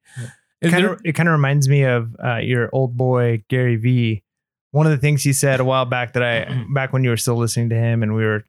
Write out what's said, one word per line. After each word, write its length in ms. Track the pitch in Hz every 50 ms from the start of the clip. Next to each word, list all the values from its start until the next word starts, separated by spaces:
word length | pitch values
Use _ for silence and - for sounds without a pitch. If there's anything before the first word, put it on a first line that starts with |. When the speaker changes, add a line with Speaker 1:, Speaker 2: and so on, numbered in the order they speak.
| _ _ -
Speaker 1:
Yeah. 100 | 127 117 - - _ _ _ _ -
Speaker 2:
Is 100 | - 170 170
Speaker 1:
Kinda, 140 | 180 180 202
Speaker 2:
there 100 | 170 - -
Speaker 1:
it 80 | 170 143
kinda 180 | - 165 170 160
reminds 380 | 147 139 135 143 147 139 135
me 140 | 143 143 135
of, 300 | 127 123 120 117 113 113 - -
uh, 140 | 123 117
your 320 | 113 - 113 127 120 117 - -
old 200 | 135 131 120 120
boy, 480 | 120 131 127 127 123 120 120 117 110 - -
Gary 280 | 127 127 127 123 117
Vee. 460 | 110 113 127 127 123 117 113 110 101 - _ _ _ _ _ _ _ _ _ -
One 120 | 147 156
of 80 | 160 151
the 60 | 127
things 240 | 135 147 147 135 139
he 100 | 143 135
said 260 | - 143 139 135 127
a 60 | 127
while 220 | 131 131 131 127
back 260 | 123 127 123 123 113 -
that 100 | 123 123
I, 420 | 120 117 113 - - 131 127 110 -
Speaker 2:
<clears throat> 60 | 139
Speaker 1:
back 180 | 135 131 131 -
when 100 | 131 127
you 60 | 123
were 80 | 117
still 200 | 110 - 127 120
listening 340 | 117 117 113 - 120 120 117
to 60 | 117
him 260 | 113 117 117 117 117 113
and 120 | 107 110
we 120 | 110 110
were 180 | 110 107 107 -